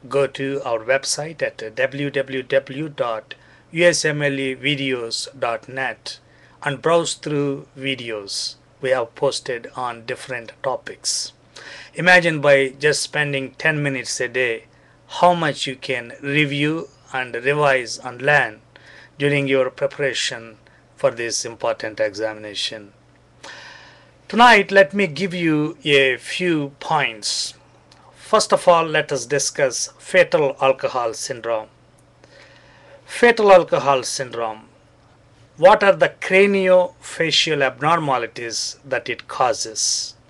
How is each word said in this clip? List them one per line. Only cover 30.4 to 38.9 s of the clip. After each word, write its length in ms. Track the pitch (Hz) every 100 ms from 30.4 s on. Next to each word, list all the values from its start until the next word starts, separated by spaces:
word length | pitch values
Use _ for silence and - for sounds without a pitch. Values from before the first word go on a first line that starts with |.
| 139 -
alcohol 520 | 135 131 135 127 117
syndrome. 560 | 107 - 120 113 113 107 _ _ _ _ _ - - - - - - - -
Fatal 480 | - - 240 233 208
alcohol 500 | 185 160 165 131 135
syndrome. 600 | 120 - 127 117 113 110 113 _ _ _ _ _ _ _ _
What 260 | - 175 208
are 140 | 202
the 140 | 170 165
craniofacial 1500 | - - 185 202 196 185 185 180 - - - 160 - 165 147
abnormalities 1120 | 135 123 147 170 147 127 120 - 117 107 - -
that 240 | 139